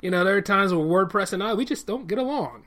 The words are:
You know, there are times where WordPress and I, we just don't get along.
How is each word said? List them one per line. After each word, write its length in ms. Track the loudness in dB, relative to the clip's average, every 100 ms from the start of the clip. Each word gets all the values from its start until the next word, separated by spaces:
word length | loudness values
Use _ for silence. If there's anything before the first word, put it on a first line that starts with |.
You 80 | -2
know, 120 | 2
there 140 | 2 2
are 40 |
times 300 | 2 2 4
where 140 | 2 2
WordPress 480 | 2 2 0 0
and 80 | -2
I, 140 | -2 -2
we 100 | -2
just 220 | -4 -6
don't 200 | -8 -4
get 120 | -4
along. 460 | -2 -2 -4 -10